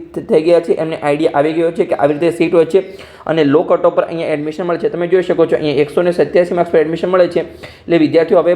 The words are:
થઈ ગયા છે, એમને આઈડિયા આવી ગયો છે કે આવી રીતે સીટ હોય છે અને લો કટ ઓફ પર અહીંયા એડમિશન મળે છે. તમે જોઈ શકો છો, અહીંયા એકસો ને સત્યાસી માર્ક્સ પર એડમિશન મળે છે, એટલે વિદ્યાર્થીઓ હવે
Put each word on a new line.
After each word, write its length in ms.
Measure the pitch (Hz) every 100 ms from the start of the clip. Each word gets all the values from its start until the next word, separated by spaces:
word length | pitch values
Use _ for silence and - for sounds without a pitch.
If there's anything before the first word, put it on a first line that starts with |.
| - - 175
થઈ 100 | 180 160
ગયા 180 | 170 170
છે, 100 | -
એમને 160 | 160 160
આઈડિયા 360 | 147 147 160 143
આવી 140 | 151 160
ગયો 140 | 165 170
છે 80 | 180
કે 140 | -
આવી 160 | 143 147
રીતે 180 | 170 170
સીટ 180 | 165 170
હોય 120 | 156
છે 100 | 190 190 - - - -
અને 120 | 160
લો 180 | 147 147 180
કટ 180 | 175 175
ઓફ 80 | 175
પર 80 | -
અહીંયા 260 | 165 156 151
એડમિશન 320 | 151 151 180
મળે 140 | 165
છે. 80 | 160
તમે 180 | 165 175
જોઈ 180 | 185 175
શકો 160 | 160 160
છો, 100 | 160
અહીંયા 300 | 151 135 147
એકસો 160 | -
ને 100 | 175
સત્યાસી 480 | 175 143 175 175 180
માર્ક્સ 160 | 170 165
પર 60 |
એડમિશન 280 | 156 165 180
મળે 140 | 185 175
છે, 120 | 175
એટલે 600 | 160 - - - - 165
વિદ્યાર્થીઓ 400 | 147 151 160 185
હવે 100 | 160